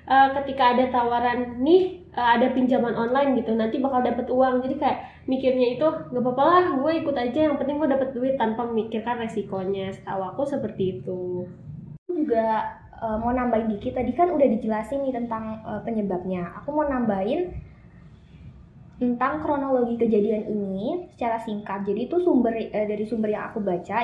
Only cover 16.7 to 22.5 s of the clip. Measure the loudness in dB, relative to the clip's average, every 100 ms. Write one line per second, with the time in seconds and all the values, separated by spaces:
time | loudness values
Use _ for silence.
16.7 | 0 0 2 0 2 0 0 -2 -6 -14
17.7 | -20 -20 -20 -20 -20 -20 -20 -20 -20 -20
18.7 | -20 -16 -4 -2 0 0 -2 -2 -2 2
19.7 | 0 2 0 2 4 2 0 -2 -4 -4
20.7 | -4 -4 -6 -8 -6 -4 -4 -4 -8 -6
21.7 | -6 -4 -4 -2 0 4 4 4